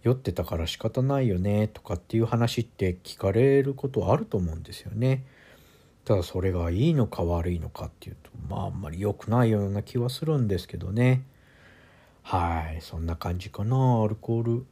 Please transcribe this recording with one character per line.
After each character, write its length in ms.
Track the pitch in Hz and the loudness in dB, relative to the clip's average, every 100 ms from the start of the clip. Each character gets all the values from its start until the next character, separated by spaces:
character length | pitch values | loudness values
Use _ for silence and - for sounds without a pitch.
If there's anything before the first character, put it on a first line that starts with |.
酔 100 | 120 | 2
っ 40 | 127 | 0
て 160 | - | 0
た 120 | 90 | -4
か 120 | 87 87 | -4 -2
ら 100 | - | -4
仕 120 | - | -4
方 240 | - - | -4 0
な 180 | 131 139 | 0 2
い 80 | 127 | 2
よ 100 | 92 | 2
ね、 300 | 95 104 107 | 2 2 0
と 120 | - | -4
か 120 | - | -8
っ 40 | 85 | -8
て 180 | - 113 | -2 0
い 40 | |
う 60 | 113 | 2
話 360 | 117 117 - | 2 0 0
っ 20 | |
て 320 | 113 _ 95 90 | -6 _ -2 -2
聞 160 | - - | -8 -4
か 140 | 98 | 0
れ 300 | 104 135 139 | 4 6 6
る 120 | 139 | 4
こ 140 | 135 139 | -2 -2
と 240 | 123 92 | -2 2
あ 40 | 131 | 2
る 80 | |
と 120 | 220 107 | 2 -2
思 160 | 87 | -2
う 40 | 80 | -4
ん 60 | |
で 100 | 82 | -12
す 100 | - | -14
よ 100 | - | -10
ね。 320 | 104 127 131 131 - - - - _ _ _ | -2 0 0 -4 -20 -20 -20 -20 _ _ _
た 120 | - 101 | 0 0
だ 60 | |
そ 180 | 87 95 | 0 -2
れ 120 | 92 | 0
が 180 | 90 85 | 0 0
い 200 | 90 147 | 2 2
い 40 | |
の 120 | 156 110 | 4 0
か 180 | - | 0
悪 260 | 85 87 85 | 0 0 0
い 100 | 87 | -2
の 80 | 80 | -4
か 180 | - 78 | -10 -12
っ 40 | - | -12
て 100 | - | -18
い 40 | |
う 40 | - | -18
と、 80 | - - - | -20 -14 -8
ま 100 | - | -6
あ、 80 | - | -6
あ 20 | |
ん 120 | - | -6
ま 100 | - | -8
り 100 | 82 | -2
良 120 | 104 | -2
く 160 | 101 - | -2 0
な 140 | 113 | 4
い 60 | 117 | 4
よ 180 | 107 101 | 4 2
う 20 | |
な 120 | 98 | -2
気 160 | - 127 | -4 -2
は 120 | 120 | -2
す 140 | 127 | -2
る 140 | 156 151 | 0 2
ん 100 | 117 | 2
で 100 | 92 | 0
す 80 | - | -4
け 80 | - | -10
ど 160 | 87 | -4
ね。 320 | 107 123 127 131 - _ - - - - - - _ | 2 4 4 0 -18 _ -20 -20 -20 -20 -20 -20 _
は 500 | - 92 85 82 80 | -4 -2 0 -2 -4
い、 80 | 80 | -8
そ 180 | - 85 | -10 -6
ん 80 | 82 | -6
な 100 | 82 | -4
感 220 | 92 87 | -4 -6
じ 120 | - | -8
か 140 | - | -6
な、 380 | 104 131 131 117 | -2 2 4 4
ア 40 | 107 | 2
ル 100 | 110 | -2
コ 240 | - 113 | -2 -2
ー 20 | |
ル。 240 | 117 117 127 | 0 -2 -4